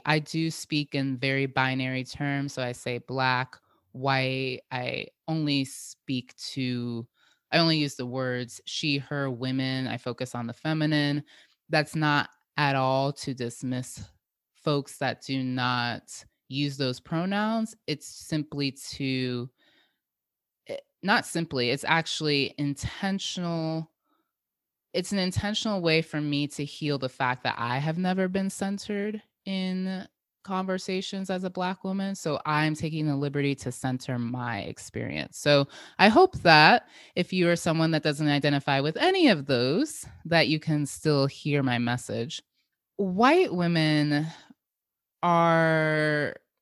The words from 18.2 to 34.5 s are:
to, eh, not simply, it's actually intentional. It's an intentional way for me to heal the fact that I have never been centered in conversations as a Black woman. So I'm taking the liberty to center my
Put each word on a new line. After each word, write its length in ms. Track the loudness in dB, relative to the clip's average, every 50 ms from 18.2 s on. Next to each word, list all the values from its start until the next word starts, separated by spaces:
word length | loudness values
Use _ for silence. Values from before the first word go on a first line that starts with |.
| -8 -4 -4 -4 -4 -4 -4 -2 -2 -2 -2 -4 -12 -14
to, 580 | -8 -6 -4 -2 -2 -2 -2 -2 -2 -4 -6 -8 -12 _ _ _ _ _ _ _ _ _ _ _ _ _ _ _ _ _ _ _ _ _ _ -12
eh, 100 | -12 -12 -12 _ _ _ 0
not 220 | 2 2 2 0
simply, 440 | -2 -4 -4 -4 -2 -2 0 2 2
it's 160 | 0 0 0
actually 720 | 0 0 0 0 -2 -4 -4 -2 0 2 2 0 -2 -2 -4
intentional. 1300 | -4 -4 -4 -4 -6 -8 -6 -4 -4 -4 -4 -4 -6 -6 -6 -6 -4 -4 -4 -4 -2 -2 -4 -4 -6 -8 _ _ _ _ _ _ _ _ _ _ _ _ _ _ _ _ _ _ _ _ -4
It's 180 | -4 -2 0
an 80 | -2 0
intentional 640 | 0 0 0 -2 -2 -2 -2 -2 -2 -2 -2 0
way 200 | 2 4 4 4
for 200 | 2 0 -4 -4
me 260 | -2 0 0 0 -2 -2
to 160 | -4 -6 -8
heal 340 | -8 -8 -6 -4 -2 -2 -2
the 120 | -2 -6
fact 340 | -4 -2 -2 -2 -2 -2 -2
that 120 | -4 -4 -2
I 200 | -2 -2 -2 -2
have 200 | -2 -2 -2 -2
never 320 | -2 -2 0 0 0 0
been 200 | 0 -2 -2 -4
centered 720 | -4 -4 -6 -6 -6 -6 -6 -6 -6 -4 -4 -6 -6 -8 -12 _ _ _ _
in 640 | -6 -4 -2 -2 -2 -2 -2 -4 -4 -6 -8 -10 -14 _ _ _ _ _ _ _
conversations 840 | -6 -4 -4 -2 -2 -4 -4 -4 -4 -4 -4 -4 -4 -6 -6 -4 -4
as 140 | -4 -4 -4
a 60 | -4
Black 340 | -4 -2 -2 -2 -2 -4 -4
woman. 320 | -4 -2 -2 -2 -4 -4
So 240 | -4 -2 -2 -2 -2 -2
I'm 300 | 0 2 4 4 4 2
taking 320 | 0 -2 -4 -2 0 0 0
the 80 | 2
liberty 400 | 0 0 0 0 0 0 0 0
to 160 | -2 -4 -8
center 460 | -8 -4 -4 -4 -4 -4 -4 -4 -4 -4
my 420 | -2 -4 -4 -4 -4 -4